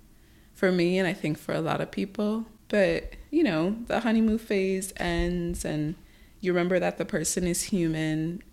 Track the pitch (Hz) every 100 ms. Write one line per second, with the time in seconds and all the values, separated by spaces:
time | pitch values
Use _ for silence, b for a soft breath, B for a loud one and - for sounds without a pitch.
0 | b b b b b - 190 180 170 185
1 | 185 - 156 151 - 160 160 147 156 -
2 | 196 - 208 220 226 - - 208 175 165
3 | - - - 302 285 160 175 226 233 208
4 | 226 220 220 220 - 202 190 190 190 -
5 | 175 170 175 175 170 175 - 151 151 -
6 | B B B B 180 175 175 185 175 -
7 | 165 170 160 - 175 175 - 190 165 160
8 | 156 156 160 175 -